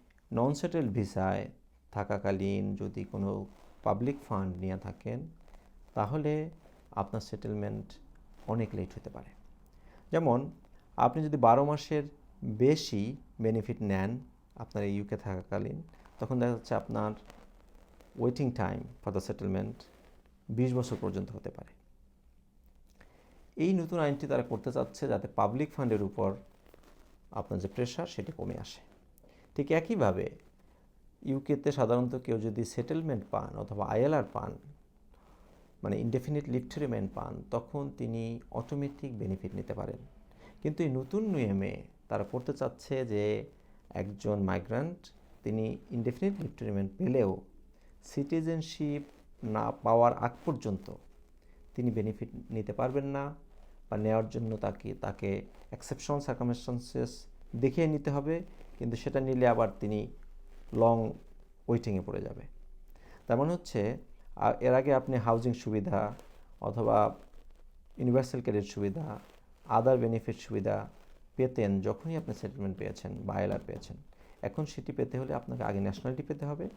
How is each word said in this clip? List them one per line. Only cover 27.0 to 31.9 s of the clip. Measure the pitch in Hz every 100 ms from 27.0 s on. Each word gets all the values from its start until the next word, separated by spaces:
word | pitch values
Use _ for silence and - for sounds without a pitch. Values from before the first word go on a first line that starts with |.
| - - -
আপনার | - - 98
যে | 98
প্রেশার, | - 123 - 170
সেটি | - 98
কমে | - 95 -
আসে। | - - - - - - - - - -
ঠিক | 143
একইভাবে | 160 165 220 110 92 95 - - - - - - - - -
ইউকেতে | - 135 139 143 147
সাধারণত | 139 113